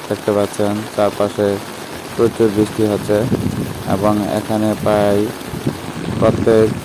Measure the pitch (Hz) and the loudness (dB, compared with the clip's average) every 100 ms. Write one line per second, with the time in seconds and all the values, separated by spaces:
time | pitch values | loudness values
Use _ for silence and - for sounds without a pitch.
0 | - 104 - 101 101 - 104 104 107 - | -6 -4 0 0 0 0 -2 -2 -4 0
1 | 101 98 101 104 101 101 - - - - | 0 2 -2 0 0 0 -6 -12 -12 -12
2 | - - 117 - 113 101 107 - 107 101 | -8 0 2 4 2 4 0 2 0 0
3 | - 104 127 - - - - - - 95 | 0 0 2 0 -2 -2 -6 -6 -4 0
4 | 104 104 101 107 107 107 107 101 104 104 | 2 2 0 -2 0 0 0 0 2 2
5 | 101 101 110 131 - - - - - - | 4 2 0 -4 -10 -6 -6 -6 -8 -8
6 | - - 110 113 120 110 110 - | -6 2 2 4 4 4 4 0